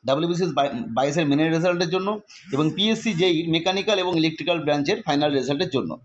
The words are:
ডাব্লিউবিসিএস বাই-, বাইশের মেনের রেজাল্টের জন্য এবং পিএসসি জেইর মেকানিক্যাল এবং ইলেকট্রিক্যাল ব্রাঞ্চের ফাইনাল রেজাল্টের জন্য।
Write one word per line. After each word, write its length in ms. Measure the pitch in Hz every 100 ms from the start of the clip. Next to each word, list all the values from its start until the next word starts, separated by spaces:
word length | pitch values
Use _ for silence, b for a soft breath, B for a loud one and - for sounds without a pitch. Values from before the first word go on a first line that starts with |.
| 110
ডাব্লিউবিসিএস 440 | 139 170 170 180 143
বাই-, 160 | 139 123 110 113
বাইশের 280 | 139 147 147
মেনের 200 | 139 160 160
রেজাল্টের 340 | 175 175 180 185
জন্য 140 | 190 214 - B B
এবং 120 | 135 156 151
পিএসসি 360 | 208 220 226
জেইর 320 | 175 185 165 165 165
মেকানিক্যাল 420 | 170 190 202 202
এবং 100 | 180 165
ইলেকট্রিক্যাল 360 | 160 156 156 170 147
ব্রাঞ্চের 320 | 147 143 220 190
ফাইনাল 260 | 143 147 139
রেজাল্টের 320 | 123 143 139 131
জন্য। 160 | 90 76